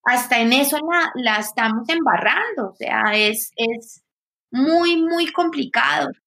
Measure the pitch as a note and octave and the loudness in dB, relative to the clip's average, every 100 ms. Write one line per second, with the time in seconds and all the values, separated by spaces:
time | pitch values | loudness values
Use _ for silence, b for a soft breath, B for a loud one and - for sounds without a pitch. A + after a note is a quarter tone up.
0 | - B3 - A#3 A#3 C4 C#4 D4 D#4 F4 | 2 0 0 2 4 4 2 0 0 0
1 | E4 B3+ A#3+ G#3+ G#3+ - A3+ A3 A#3 E4 | 0 -2 0 0 -2 -2 0 -2 -2 0
2 | C#4 A3 - D#4+ A#4 F4 G3 - B2 - | 2 2 2 0 -2 -6 -8 -8 -4 0
3 | G#3+ G#3+ G#3+ A3 - - A3+ A#3 - - | 0 2 0 -2 -8 -4 -4 -4 -12 -20
4 | _ _ _ _ _ A#3+ C#4+ E4 E4+ E4 | _ _ _ _ _ 0 2 4 4 2
5 | E4 E4+ E4 - E4+ D4+ - A#3 C#3+ D3+ | 2 0 -2 0 -2 -2 -2 0 0 0
6 | C#3 - | -2 -6